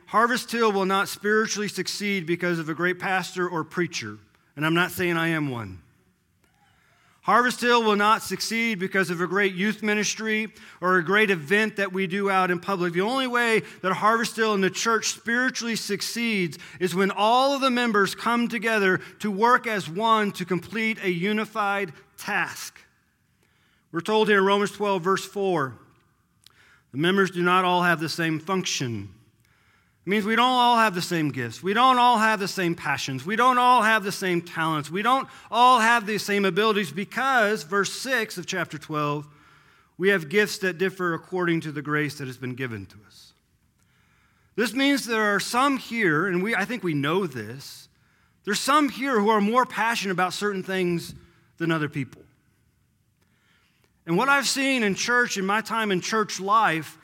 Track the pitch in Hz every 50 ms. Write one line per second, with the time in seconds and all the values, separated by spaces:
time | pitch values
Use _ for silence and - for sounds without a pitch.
0 | _ - - 208 233 233 254 233 - - 226 233 233 220 196 196 190 190 196 196
1 | 196 - - - - 208 214 220 220 - - 196 208 185 - 190 175 - - -
2 | 202 202 202 190 160 151 170 170 180 175 175 165 160 151 160 160 175 180 180 180
3 | 175 196 190 185 175 - - 185 180 175 175 160 151 - - 180 175 - - -
4 | 120 107 104 107 - _ _ _ _ _ - 143 151 160 165 170 180 175 175 -
5 | 185 175 170 165 165 165 165 156 151 139 123 117 107 95 92 90 - _ _ _
6 | _ _ _ _ _ _ _ _ _ _ _ _ _ _ _ _ _ _ _ _
7 | _ _ _ _ - 180 202 233 247 247 - - 226 247 240 240 226 214 208 202
8 | 208 214 220 190 - - 190 180 - - 220 226 233 226 220 175 185 185 - 196
9 | 190 170 180 165 180 160 180 202 208 196 190 180 196 214 208 214 220 214 208 214
10 | 202 - - - 220 220 214 214 220 - - - - - - - 170 180 185 185
11 | 160 151 190 214 214 185 196 160 147 143 196 208 220 214 214 - 196 190 185 190
12 | 196 175 180 202 196 196 190 190 185 180 180 170 - - 196 175 175 180 165 175
13 | 190 220 262 269 262 254 240 240 240 226 220 202 - - - - - 185 185 147
14 | 190 214 226 226 233 - - 220 220 220 208 196 190 180 185 - - 226 226 220
15 | 220 - - - - 214 233 247 254 262 - - 220 233 220 - - - 202 -
16 | - - - 226 233 233 220 196 180 160 139 - - - - - 175 180 165 185
17 | 196 196 196 190 208 220 240 254 269 277 285 269 262 262 240 240 240 233 214 208
18 | 196 175 - - - 226 240 240 240 208 226 233 196 226 226 214 196 185 185 151
19 | - - - - - 214 196 190 226 233 247 240 233 233 220 196 139 143 160 190
20 | 220 226 220 214 208 202 - - 180 175 185 165 175 - 190 226 220 220 220 -
21 | 196 190 180 170 175 208 214 214 214 214 - 220 208 202 202 196 202 165 143 -
22 | - _ _ - - 208 208 185 165 - - - - - - - - _ _ _
23 | _ _ _ _ _ _ _ _ _ _ _ _ _ _ _ _ _ _ - 165
24 | 170 - 214 220 220 208 214 196 190 196 202 202 208 196 - - 208 202 196 185
25 | 160 190 196 185 - - - 208 196 190 175 156 135 131 113 - - _ _ _
26 | _ _ _ _ _ _ _ _ _ - _ _ _ _ _ _ _ _ - 135
27 | 160 180 190 196 190 175 180 175 175 180 180 185 185 180 180 180 175 175 170 151
28 | 165 147 - - 165 160 160 147 156 190 190 185 170 - - - 143 120 113 101
29 | 98 98 - _ _ _ _ _ _ _ _ _ _ _ _ _ _ _ _ _
30 | - 170 202 220 190 214 220 233 240 254 254 247 240 240 240 226 220 214 175 175
31 | 165 - 175 165 151 147 120 131 120 117 117 - 165 185 202 226 254 262 254 247
32 | 240 247 240 208 220 220 220 190 196 175 - 196 180 170 170 - - 151 139 135
33 | - 143 131 131 131 175 220 220 247 262 254 247 247 247 254 240 208 220 220 220
34 | 190 196 - - 196 185 175 170 170 - - 170 160 160 160 151 143 151 160 196
35 | 214 240 262 269 247 - - - - - 208 233 247 254 254 240 220 226 240 233
36 | 202 208 214 190 - - 202 202 202 190 170 196 220 226 208 208 202 143 139 185
37 | 196 - - 226 262 269 262 240 214 202 220 185 156 151 190 202 185 - - -
38 | - 262 262 233 220 214 - 185 165 - 190 180 160 - - 147 - - 156 151
39 | 147 147 147 151 147 147 - _ _ _ _ _ _ _ _ _ _ _ _ -
40 | 175 196 202 190 160 143 175 208 208 185 - - 190 185 170 156 190 190 190 -
41 | 180 175 165 156 - - 185 185 180 170 165 165 156 160 139 151 135 143 147 151
42 | 151 143 147 - 139 131 123 117 131 123 123 120 131 123 113 101 95 87 - 101
43 | 107 _ - - - - _ _ _ _ _ _ _ _ _ _ _ _ _ _
44 | _ _ _ _ _ _ _ _ _ _ - 185 233 226 208 269 277 277 285 247
45 | 185 226 233 220 214 208 202 190 - - - 240 269 285 269 220 - - 226 233
46 | 214 170 147 151 180 202 175 180 185 226 233 185 196 196 247 220 - 175 151 143
47 | 139 147 165 196 208 160 127 120 104 107 123 139 - - - - - _ _ _
48 | _ _ _ _ _ _ _ _ - 190 208 - - 262 285 302 294 262 170 196
49 | 262 277 262 214 202 220 220 208 202 208 233 254 247 - - 196 220 226 233 170
50 | 180 202 185 165 185 180 - - 208 208 196 190 180 185 190 185 180 175 175 165
51 | 165 - - - - - _ _ _ _ _ - 165 165 165 160 151 143 - 147
52 | 131 - - - - _ _ _ _ _ _ _ _ _ _ _ _ _ _ _
53 | _ _ _ _ _ _ _ _ _ _ _ _ _ _ _ _ _ _ _ _
54 | - 165 170 185 247 277 277 277 254 - - 269 269 269 269 247 220 202 185 -
55 | - 233 240 247 240 208 - 196 190 190 202 220 - - 214 226 220 208 190 175
56 | 170 - 226 220 208 - - - 185 196 208 226 214 180 156 160 147 - - -